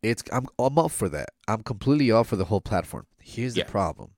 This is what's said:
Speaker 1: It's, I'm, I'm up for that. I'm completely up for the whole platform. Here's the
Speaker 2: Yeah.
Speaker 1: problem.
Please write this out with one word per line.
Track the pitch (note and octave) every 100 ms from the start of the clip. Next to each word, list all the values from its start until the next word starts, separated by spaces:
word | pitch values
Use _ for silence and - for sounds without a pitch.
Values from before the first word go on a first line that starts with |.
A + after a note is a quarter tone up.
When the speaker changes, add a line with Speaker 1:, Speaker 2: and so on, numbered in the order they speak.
Speaker 1:
It's, | G#2+ A#2 -
I'm, | B2+ B2+ -
I'm | B2+ D3
up | D#3+
for | - F#2+
that. | D2 B1+ _ -
I'm | A2
completely | A2 G#2 B2+ D3 C3
up | A2+ A#2+
for | G2+
the |
whole | F2+ G2+
platform. | - G2+ F2 - - _
Here's | - - B2
the | A2
Speaker 2:
Yeah. | -
Speaker 1:
problem. | G2+ F2+ - G1+